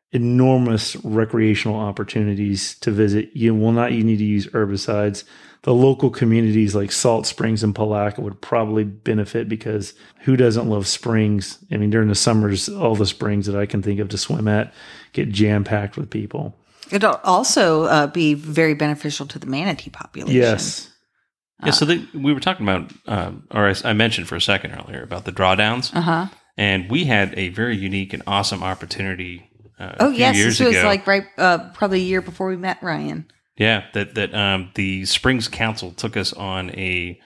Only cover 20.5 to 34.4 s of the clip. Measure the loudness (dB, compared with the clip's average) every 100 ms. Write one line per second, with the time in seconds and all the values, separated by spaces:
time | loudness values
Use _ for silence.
20.5 | 2 -2 -8 -14 _ _ _ _ _ _
21.5 | -6 0 2 2 0 -2 -4 0 0 0
22.5 | -2 0 0 -2 -12 -6 -4 -4 -8 -6
23.5 | 0 2 2 0 2 2 0 -6 -4 0
24.5 | -2 -4 -14 -14 -14 -10 -10 -8 0 2
25.5 | 4 2 0 -4 -2 0 0 -2 -10 _
26.5 | -2 0 0 0 -2 2 2 0 -2 -6
27.5 | -4 -4 -2 -4 -4 -6 -8 -4 -2 -2
28.5 | -4 -6 -6 -8 -8 -6 -8 -10 -14 -20
29.5 | _ -20 -18 -10 0 0 2 2 4 4
30.5 | 4 4 4 4 2 0 -2 -2 0 2
31.5 | 2 -2 -4 0 0 0 -2 -4 -6 -6
32.5 | -4 -6 -6 -6 -6 -6 -8 -12 _ _
33.5 | -2 0 0 -2 -6 -6 -4 -4 -2